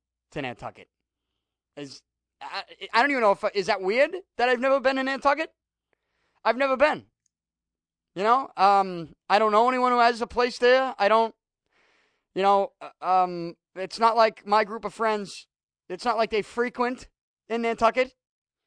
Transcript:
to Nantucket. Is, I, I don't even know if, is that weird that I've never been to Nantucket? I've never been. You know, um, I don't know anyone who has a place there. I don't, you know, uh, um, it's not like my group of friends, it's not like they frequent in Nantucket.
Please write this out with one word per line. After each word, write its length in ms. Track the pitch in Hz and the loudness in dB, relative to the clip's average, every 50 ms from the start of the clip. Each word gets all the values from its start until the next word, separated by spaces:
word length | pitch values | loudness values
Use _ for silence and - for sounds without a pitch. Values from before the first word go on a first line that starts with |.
| _ _ _ _ _ _ | _ _ _ _ _ _
to 100 | - 156 | -12 -10
Nantucket. 460 | 135 127 117 - - 117 101 107 98 _ _ _ _ _ _ _ _ _ _ _ _ _ _ _ _ _ _ 147 | -10 -10 -10 -12 -14 -16 -16 -18 -20 _ _ _ _ _ _ _ _ _ _ _ _ _ _ _ _ _ _ -16
Is, 240 | 147 135 127 - _ _ _ _ _ _ _ _ | -16 -16 -16 -20 _ _ _ _ _ _ _ _
I, 220 | - 139 160 196 185 - 170 - 190 185 | -18 -14 -12 -12 -14 -14 -16 -18 -10 -4
I 100 | - 226 | 0 0
don't 100 | 247 285 | 2 2
even 100 | 285 262 | 0 2
know 120 | 233 202 196 | 2 2 2
if, 100 | - - 202 - | 2 -2 -4 -4
is 140 | 202 185 180 | -2 -2 -2
that 160 | 214 190 190 | -2 -2 -2
weird 320 | 185 214 247 285 320 392 359 - _ _ - | -2 0 2 2 0 -2 -6 -16 _ _ -2
that 120 | 233 247 | 0 0
I've 100 | 254 240 | 0 0
never 200 | 247 269 269 277 | 0 0 0 2
been 160 | 226 262 269 | 2 0 0
to 80 | 269 262 | -2 -2
Nantucket? 480 | 269 269 262 - 277 285 285 320 320 _ _ _ _ _ _ _ _ _ _ _ _ _ _ _ _ _ _ - | -4 -4 -2 0 0 0 0 -4 -8 _ _ _ _ _ _ _ _ _ _ _ _ _ _ _ _ _ _ -2
I've 140 | 220 226 240 | -2 -2 0
never 180 | 277 269 262 | 0 -2 0
been. 300 | 233 277 302 277 156 104 _ _ _ _ _ _ _ _ _ _ _ _ _ _ _ _ _ _ _ _ _ - | 2 2 0 0 -2 -10 _ _ _ _ _ _ _ _ _ _ _ _ _ _ _ _ _ _ _ _ _ -8
You 60 | 170 | -2
know, 280 | 196 220 240 262 269 - - - | 0 2 2 2 0 -4 -2 2
um, 580 | 185 196 202 196 196 190 180 170 165 - - _ _ - | 2 4 4 4 2 0 -4 -10 -12 -14 -16 _ _ 0
I 120 | 185 208 | 2 2
don't 120 | 220 214 | 4 4
know 160 | 208 214 240 247 | 4 4 4 2
anyone 220 | 254 254 247 247 | 2 0 0 2
who 80 | 247 240 | 2 4
has 220 | 233 233 240 214 | 4 2 2 0
a 60 | 240 233 | -6 -6
place 320 | - 220 247 247 - - | -4 -2 -2 -2 -2 0
there. 340 | 247 247 254 262 262 262 240 - | 2 4 4 4 2 0 -2 0
I 80 | 202 202 | 0 2
don't, 260 | 214 226 226 226 - _ _ _ _ _ _ _ _ _ _ _ _ _ _ _ _ _ _ _ - | 4 2 2 0 -4 _ _ _ _ _ _ _ _ _ _ _ _ _ _ _ _ _ _ _ -4
you 80 | 180 190 | 0 2
know, 300 | 196 202 196 196 - _ - | 2 2 2 0 -2 _ -14
uh, 440 | - 147 - _ 147 175 185 185 185 | -18 -18 -16 _ -2 0 2 2 2
um, 320 | 180 180 175 170 170 160 _ _ _ _ | 0 -2 -6 -10 -12 -12 _ _ _ _
it's 220 | 175 190 185 - - | -12 -12 -10 -4 0
not 180 | 233 233 220 | 0 2 4
like 300 | 233 226 220 - - - | 4 2 2 2 -4 -4
my 180 | 202 202 220 220 | 0 0 0 0
group 220 | 196 214 226 202 | -2 -6 -10 -10
of 80 | 202 - | -10 -8
friends, 540 | - 220 220 214 208 202 165 - - - _ _ _ _ _ _ _ _ - | -4 -2 -2 -2 -2 -6 -10 -14 -18 -20 _ _ _ _ _ _ _ _ -14
it's 160 | 156 - - | -12 -8 -4
not 120 | 247 226 220 | -4 -2 -2
like 120 | 226 208 | -2 -2
they 140 | 220 214 190 | -2 -4 -4
frequent 640 | - - 240 240 247 - - 247 240 254 262 - - _ _ _ _ _ _ _ - | -4 -4 -4 -4 -4 -4 -4 -6 -6 -6 -8 -14 -20 _ _ _ _ _ _ _ -8
in 140 | 214 233 233 | -6 -4 -4
Nantucket. 500 | 226 233 - 226 226 226 247 254 254 _ _ _ _ _ _ _ _ _ _ _ | -4 -2 0 0 0 2 0 -2 -4 _ _ _ _ _ _ _ _ _ _ _